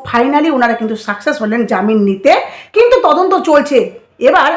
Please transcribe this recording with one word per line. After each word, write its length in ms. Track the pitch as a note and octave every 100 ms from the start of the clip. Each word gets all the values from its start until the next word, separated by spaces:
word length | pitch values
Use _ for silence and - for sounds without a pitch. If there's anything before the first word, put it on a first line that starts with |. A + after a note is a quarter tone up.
| -
finally 420 | A#3+ C4 D4 D#4+ C4
ওনারা 180 | A#3
কিন্তু 220 | A3+ A3 G#3+
সাকসেস 400 | - G3+ D4+ D4
হলেন 180 | G#3+ A#3 A#3
জামিন 320 | G3 G#3 A3 G3+
নিতে, 240 | F#3+ C#4 F4 - - -
কিন্তু 240 | G#4 A#4+ B4+
তদন্ত 300 | D#4 D4+ F#4 F#4 D#4+
চলছে। 300 | D4 D4 C4 F#3+ - _ -
এবার 300 | B3 F#4 C#4+